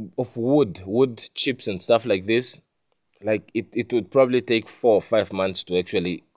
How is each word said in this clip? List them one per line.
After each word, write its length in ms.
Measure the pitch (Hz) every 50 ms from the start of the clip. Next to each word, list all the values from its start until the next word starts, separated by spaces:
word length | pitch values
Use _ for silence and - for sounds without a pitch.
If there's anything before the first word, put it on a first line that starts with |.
| 110 90 - -
of 180 | 127 - -
wood, 460 | 120 117 123 143 151 139 101 82 - 92
wood 360 | 95 104 120 135 131 113 104 - - -
chips 340 | - - 139 131 131 - 113
and 140 | 98 87
stuff 240 | - - 120 113 113
like 200 | 123 101 95 92
this. 340 | 101 113 120 127 - - - _ _ _ _ _ _ _ _ _ _ _ _
Like, 280 | 98 107 107 104 - _ -
it, 140 | 110 98 -
it 220 | - 113 113 - 120
would 180 | 117 98 -
probably 300 | - 139 135 127 123 123
take 260 | 120 - 117 113 - -
four 280 | - - - 120 107
or 60 | 95
five 300 | - - - 110 98 90
months 320 | 104 95 95 95 92 - -
to 120 | - 90 90
actually 460 | 90 - - 98 87 90 87 - - _ _